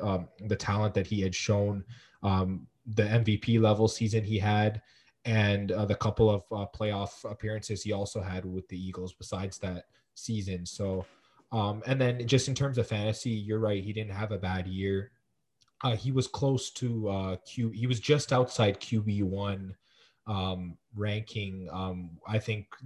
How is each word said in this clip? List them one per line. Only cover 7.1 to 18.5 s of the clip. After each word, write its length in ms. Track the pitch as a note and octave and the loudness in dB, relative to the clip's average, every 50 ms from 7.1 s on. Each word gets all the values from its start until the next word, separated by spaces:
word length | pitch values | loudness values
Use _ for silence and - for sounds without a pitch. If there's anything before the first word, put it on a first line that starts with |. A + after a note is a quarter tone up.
| - - - A2 | -8 -10 -10 -10
appearances 520 | G#2 - - G#2+ A2 G#2+ - - G#2+ F#2 | -8 -6 -4 -4 -4 -4 -4 -6 -6 -4
he 100 | - G#2 | -2 -2
also 280 | G#2 G2 G2+ - - G#2+ | -2 -2 -2 -4 -4 -6
had 240 | F#2 F#2 F#2 F#2 F#2 | -4 -4 -4 -4 -4
with 220 | F#2 F#2 F#2 F2+ - | -4 -6 -6 -8 -8
the 100 | F#2 F2+ | -8 -8
Eagles 340 | F#2+ F#2 F2+ F2+ F2+ F#2 | -6 -6 -6 -8 -8 -10
besides 460 | - - G2 - G#2 F#2 F#2+ F#2 - - | -10 -12 -10 -8 -6 -6 -6 -6 -6 -6
that 260 | - F#2+ F2+ F2 - _ _ _ _ _ - | -6 -6 -6 -6 -10 _ _ _ _ _ -20
season. 520 | - - - A2+ G#2 G2 G2 F#2 F2 F2 | -12 -6 -4 -4 -2 -2 -4 -4 -6 -6
So, 400 | - - - G2+ F#2+ F#2+ F#2 F2+ - - _ _ _ _ _ _ - | -8 -6 -4 -2 -2 -2 -2 -4 -8 -12 _ _ _ _ _ _ -4
um, 300 | A#2 A#2 G#2 G#2 G#2 G#2+ - | -2 0 0 0 -2 -2 -2
and 140 | B2 C3 C3+ | 0 0 2
then 260 | B2+ B2 B2 B2 A#2+ | 2 2 0 0 2
just 220 | A2+ C3+ B2+ - C#3 | 4 4 4 4 2
in 60 | C3 | -2
terms 240 | - C#3 C#3 B2+ B2 | -2 -2 0 0 0
of 80 | G#2+ | 0
fantasy, 440 | - A2 G#2 G#2 G#2+ G#2+ - - B2 | 0 0 -2 0 -2 -2 -2 -2 -2
you're 300 | A2+ G#2+ G2+ G#2 G#2+ A2 | -2 -2 -2 -2 0 0
right. 240 | A2 G#2 G2+ G2 F#2+ | 2 0 0 0 -2
He 80 | G#2 | -4
didn't 200 | G#2 G#2+ G#2+ G2+ | -6 -6 -6 -6
have 200 | F#2+ G2+ A2 G#2 | -4 -4 -4 -4
a 60 | G#2+ F#2 | -4 -4
bad 280 | F#2+ F#2 F#2 F#2 F2+ | -2 -2 -2 -2 -4
year. 460 | F#2 F#2 F#2+ F#2+ G2 G2 G2 G2 - _ _ _ _ _ _ _ _ _ _ _ _ _ - | -4 -4 -2 0 0 0 -2 -4 -6 _ _ _ _ _ _ _ _ _ _ _ _ _ -4
Uh, 140 | - C3 A2+ | -2 0 0
he 140 | G#2 G2 C3+ | 0 0 0
was 160 | C3 C3 B2 | 2 0 0
close 440 | - - - C#3+ C3+ C3+ B2 - - | 0 -2 0 2 2 2 0 -2 -4
to, 360 | - - B2+ A#2+ A#2 A2 G#2+ G2+ | -6 -4 -2 -2 -2 0 -2 -2
uh, 280 | G2 F#2+ F#2+ F#2+ F#2 - - | -2 -2 -2 -2 -4 -6 -8
Q-, 240 | - - B2+ A#2 A2+ | -8 -4 -2 -2 -2
he 160 | G#2+ G#2+ A#2+ | -2 -2 0
was 140 | B2 B2+ G#2+ | 0 0 2
just 320 | - - D3 D3 - - | 4 4 4 4 4 2
outside 480 | C3 B2+ B2 - | 4 2 2 2